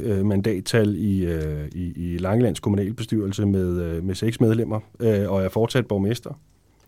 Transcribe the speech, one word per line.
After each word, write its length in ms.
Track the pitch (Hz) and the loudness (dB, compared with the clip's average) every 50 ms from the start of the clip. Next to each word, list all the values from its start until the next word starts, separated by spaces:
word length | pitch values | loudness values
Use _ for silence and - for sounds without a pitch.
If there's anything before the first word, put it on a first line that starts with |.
øh, 240 | 73 117 101 95 95 | -2 0 0 2 2
mandattal 680 | 104 101 98 98 110 104 92 - - - 117 107 104 101 80 | 2 2 2 2 0 -2 -2 -2 0 2 2 4 4 2 0
i, 260 | 107 101 98 95 90 | 0 0 2 2 0
øh, 440 | 85 82 80 78 78 76 73 76 76 | 0 -2 -2 -2 -4 -4 -6 -6 -8
i, 200 | - 85 90 87 - | -8 -8 -8 -6 -6
i 220 | - 87 87 87 85 | -6 -6 -4 -4 -2
Langelands 420 | 90 92 104 120 123 110 82 - | 0 0 2 2 2 2 0 0
kommunalbestyrelse 840 | - 110 101 98 101 95 120 - 113 - 120 110 101 98 98 - 104 | 0 0 0 2 0 -2 -4 -6 -4 -2 -2 -2 -2 -2 -2 0 2
med, 360 | 101 98 95 92 90 87 90 | 2 2 2 2 0 0 -2
øh, 220 | 85 82 82 82 85 | -2 -2 -4 -4 -4
med 100 | 95 92 | -4 -4
seks 260 | - 107 117 113 - | -2 -2 -2 2 2
medlemmer, 400 | 120 110 110 110 113 - 107 107 - - _ - | 4 4 4 2 0 -2 -4 -6 -6 -10 _ -2
øh, 300 | 120 113 107 101 101 90 | 2 2 2 2 2 0
og 140 | 98 95 95 | 0 0 0
er 40 | 92 | 0
fortsat 380 | - 110 117 120 - 131 113 | 0 0 0 2 0 0 0
borgmester. 440 | - 107 98 98 101 120 - - - - - _ _ _ _ _ _ _ _ _ | 0 0 0 0 0 -2 -4 -6 -14 -16 -16 _ _ _ _ _ _ _ _ _